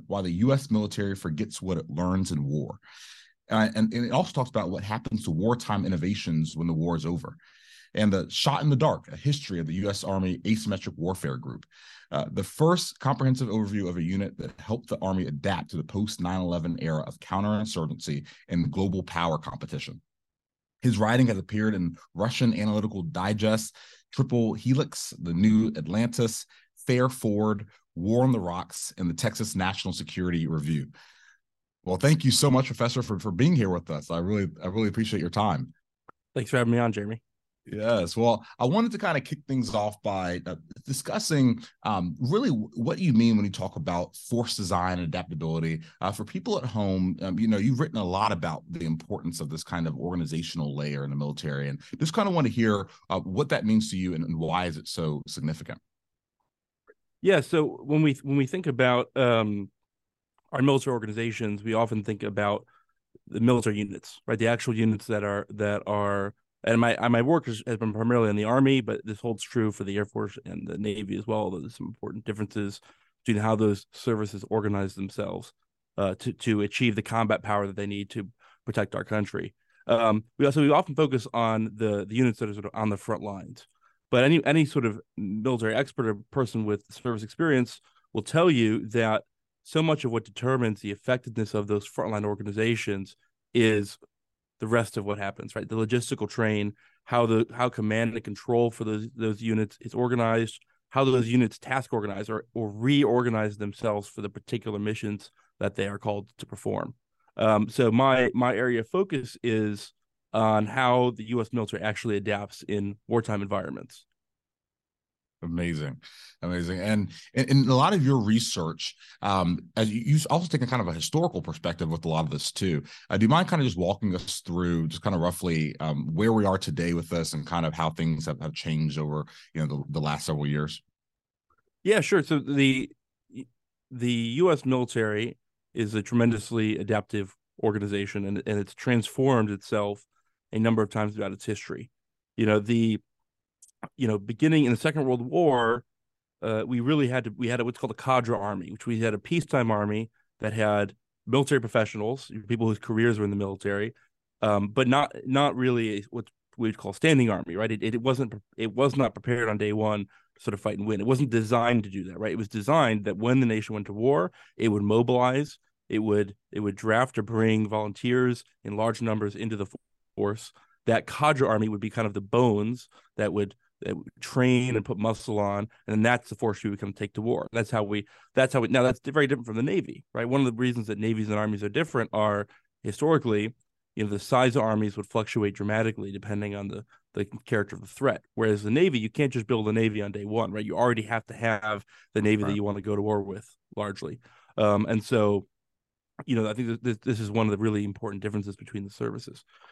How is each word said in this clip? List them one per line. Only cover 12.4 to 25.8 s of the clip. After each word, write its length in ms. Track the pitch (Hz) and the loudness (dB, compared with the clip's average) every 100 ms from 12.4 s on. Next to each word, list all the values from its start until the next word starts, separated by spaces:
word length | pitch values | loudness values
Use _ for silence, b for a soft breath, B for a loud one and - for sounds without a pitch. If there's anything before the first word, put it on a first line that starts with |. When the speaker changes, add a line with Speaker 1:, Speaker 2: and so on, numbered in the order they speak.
Speaker 1:
first 540 | 92 - 160 175 - - | -4 2 4 4 0 -4
comprehensive 480 | 135 139 131 131 120 | -2 2 2 2 0
overview 400 | 110 104 104 90 | -2 0 -2 -2
of 80 | 87 | -2
a 60 | |
unit 340 | 82 98 98 - | -2 -2 -4 -8
that 200 | - - | -12 -10
helped 280 | - 110 - | -6 -6 -6
the 100 | - | -4
Army 260 | 95 95 73 | -2 -2 -2
adapt 440 | 71 98 85 73 | -4 -2 -4 -4
to 60 | 85 | -8
the 80 | |
post 360 | 78 95 104 - | -4 -2 -4 -4
nine 200 | 90 92 | -4 -2
eleven 380 | 90 87 85 82 | 0 -2 -2 -2
era 220 | 80 78 | -2 -2
of 160 | - - | -4 -12
counterinsurgency 1080 | - 95 104 104 110 90 78 69 - 71 - B B | -4 -2 0 0 -2 -4 -4 -6 -6 -6 -8 B B
and 200 | 87 78 | 0 0
global 320 | 85 95 92 | 0 0 -2
power 360 | - 85 85 78 | -4 -2 0 -2
competition. 640 | - - - 69 - - _ _ _ _ _ _ _ _ | -4 -10 -8 -8 -10 -14 _ _ _ _ _ _ _ _
His 160 | 127 104 | 2 4
writing 280 | 107 123 123 | 4 6 4
has 100 | 95 | 2
appeared 360 | 87 107 107 | -2 0 2
in 220 | 101 85 82 - | 2 -2 -4 -10
Russian 440 | 85 113 - 120 98 | -4 -2 2 2 2
Analytical 440 | 107 104 107 98 | 0 0 -2 -4
Digest, 720 | 82 87 98 107 107 110 - - B B B | -6 -4 -2 0 2 2 -2 -14 B B B
Triple 400 | - 127 120 113 | -2 2 2 2
Helix, 600 | 110 123 131 156 - - - | 0 0 0 0 -6 -12 -10
The 120 | 85 | -4
New 340 | 85 107 110 113 | 2 4 4 2
Atlantis, 680 | 80 | -2